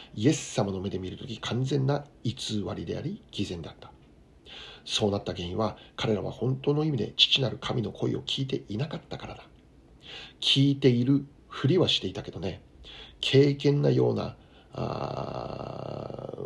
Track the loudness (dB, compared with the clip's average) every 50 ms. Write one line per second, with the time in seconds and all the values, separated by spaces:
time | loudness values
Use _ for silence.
0 | -18 -14 -6 4 4 4 4 4 0 -2 0 0 0 2 0 -2 -4 -4 -4 -4
1 | -6 -6 -8 -10 -10 -10 -10 -8 -6 -4 -2 0 0 0 2 2 2 2 2 0
2 | -2 -8 -16 -6 -4 -4 -4 -4 -6 -4 -4 -2 -2 -4 -4 -6 -6 -6 -6 -4
3 | -4 -6 -8 -8 -12 -12 -6 -6 -4 -4 -4 -8 -8 -12 -14 -16 -20 -20 -20 -20
4 | -20 -20 -20 -20 -20 -20 -20 -20 -20 -20 -18 -18 -16 -18 -18 -18 -10 -6 -2 0
5 | 2 2 0 0 -2 -4 -6 -6 -6 -6 -2 -2 -2 -2 -4 -6 -14 -16 -8 -4
6 | -2 0 0 0 -2 -4 -6 -2 -2 -2 -2 0 0 0 2 2 2 0 0 0
7 | -2 -4 2 4 4 4 4 2 2 0 -2 -4 -6 -4 -2 -2 -2 -2 -4 -2
8 | -2 -2 -2 -2 -4 -6 -4 -4 -2 -2 -2 -4 -4 -6 -4 -4 -4 -4 -6 -10
9 | -10 -10 -12 -10 -10 -12 -12 -14 -16 -20 -20 -20 -20 -20 -20 -20 -20 -20 -20 -20
10 | -20 -18 -16 -16 -16 -18 -12 -4 0 2 6 6 6 6 6 6 6 6 6 6
11 | 6 4 4 4 2 -2 -10 -20 -20 -14 -6 0 2 4 6 6 6 4 4 2
12 | 0 -4 -6 -6 -8 -8 -8 -6 -6 -6 -6 -8 -14 -20 -20 -20 -20 -20 -18 -18
13 | -20 -20 -10 -6 -2 6 8 8 8 8 4 4 4 4 4 4 4 4 4 4
14 | 4 4 2 0 -2 -4 -8 -10 -18 -20 -20 -20 -20 -16 -8 -6 -6 -4 -4 -4
15 | -4 -6 -6 -6 -6 -6 -6 -8 -8 -8 -8 -8 -8 -8 -8 -8 -8 -8 -8 -8
16 | -8 -8 -10 -10 -10 -10 -8 -8 -10